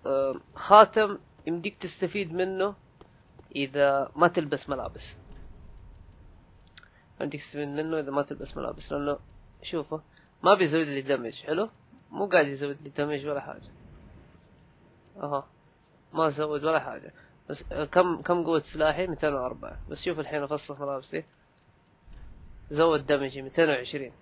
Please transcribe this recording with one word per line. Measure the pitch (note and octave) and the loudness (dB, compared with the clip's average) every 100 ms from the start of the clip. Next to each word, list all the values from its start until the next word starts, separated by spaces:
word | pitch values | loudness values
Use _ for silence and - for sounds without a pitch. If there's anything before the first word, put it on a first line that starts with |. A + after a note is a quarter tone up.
| - | 0
أم، | C3+ C3+ C3+ - | 0 0 -4 -12
خاتم | - - G#3 G#3+ A3 G#3 G3+ - - - | -14 10 12 12 8 0 -2 -14 -10 -6
يمديك | E3+ G3+ - | -4 -6 -8
تستفيد | F3+ - F3+ G#3 F3+ | -12 -4 -2 -2 -4
منه | E3+ F#3 F#3+ G3+ G3+ - _ - - - - - C#3 | -2 -2 0 -2 -2 -20 _ -20 -20 -20 -20 -10 -4
إذا | C#3 C#3 C#3+ C#3 C3 D3 | -2 4 4 4 -2 4
ما | E3+ | 6
تلبس | F3 D3 C#3+ - | 6 -2 -6 -4
ملابس. | C3+ A2 - - - - - - - - - - - - - - - - - - - - _ _ - | -6 -6 -10 -16 -16 -20 -20 -18 -18 -20 -20 -20 -20 -20 -20 -20 -20 -20 -20 -20 -20 -20 _ _ -8
يمديك | C#3+ D3 | -6 -6
تستفيد | - D3 C#3+ | -10 -8 -6
منه | C#3+ D#3 D#3+ | -4 -2 -4
إذا | C#3 | -2
ما | C#3 | -2
تلبس | C#3+ C#3+ C3+ D3+ | -2 -6 -10 -8
ملابس، | B2 - - | -8 -8 -8
لأنه | C#3+ C#3+ C#3+ - - - - | -4 -2 -4 -8 -20 -20 -18
شوفه | - E3+ C#3+ D#3 - - _ _ | -8 -6 -6 -10 -10 -20 _ _
ما | F3 | 6
بيزود | G3+ E3+ D#3+ D3+ | 6 6 2 0
لي | C#3 | -4
دمج. | C3+ C3+ A#2 - | -2 -2 -2 -10
حلو، | - E3 A3 _ _ - _ | -6 -4 -4 _ _ -20 _
مو | - G3 | -6 2
قاعد | F3 C#3+ | 4 4
يزود | C#3 C#3+ C#3+ | -2 -8 -8
لي | D3 | -10
damage | C#3 D3 D3 C#3+ | -4 -2 -2 -4
ولا | C#3 | -6
حاجة. | D3 - - - - - - - - - - - - _ - _ - G3 | -8 -14 -18 -20 -20 -20 -20 -20 -20 -20 -20 -20 -20 _ -20 _ -20 -12
أها، | D3+ C#3+ - _ _ _ _ _ _ | -6 -6 -6 _ _ _ _ _ _
ما | D#3 D#3+ | 0 0
زود | C#3+ D3+ D3 | 0 -4 -2
ولا | D3+ D#3 | 0 0
حاجة. | C3+ - - - - _ - | -2 -12 -16 -20 -20 _ -14
بس، | D3 - | -12 -8
أه، | - | -6
كم، | D3+ F3+ F3+ E3 | 2 4 4 0
كم | - F3 | -2 0
قوة | E3 E3 | 2 0
سلاحي؟ | - D#3 D#3 D3+ F#3 | -2 0 0 2 -4
مئتين | D#3+ D#3 | -2 -2
وأربعة. | C#3 B2+ A2+ - - - | -2 -4 -8 -14 -14 -12
بس | - | -6
شوف | F3+ D#3 | -4 -4
الحين | C#3+ D3+ | -4 -6
أفسخ | C#3+ D3+ - C#3 | -4 -6 -8 -8
ملابسي، | C#3 C#3 C3 D#3+ D#3 _ _ _ _ _ _ _ - - - - - - - | -8 -8 -8 -10 -10 _ _ _ _ _ _ _ -20 -20 -18 -20 -20 -20 -6
زود | D3 E3 D3+ C3+ | 4 4 4 2
damage | C#3+ C3+ C3+ | 0 0 -6
مئتين | C3+ E3 D#3+ | -4 2 4
وعشرين. | C3+ B2 D3 B2+ - | 2 -4 -8 -10 -14